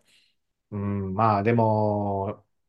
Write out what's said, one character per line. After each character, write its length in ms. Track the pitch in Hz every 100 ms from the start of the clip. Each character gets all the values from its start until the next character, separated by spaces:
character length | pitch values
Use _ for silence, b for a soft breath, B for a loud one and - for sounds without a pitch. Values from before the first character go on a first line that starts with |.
| _ _ _ _ _ _ _
う 60 | 104
ん、 360 | 101 101 95
ま 240 | 95 110 101
あ 60 |
で 100 | 104
も、 920 | 120 110 107 107 104 101 98 98 107 _ _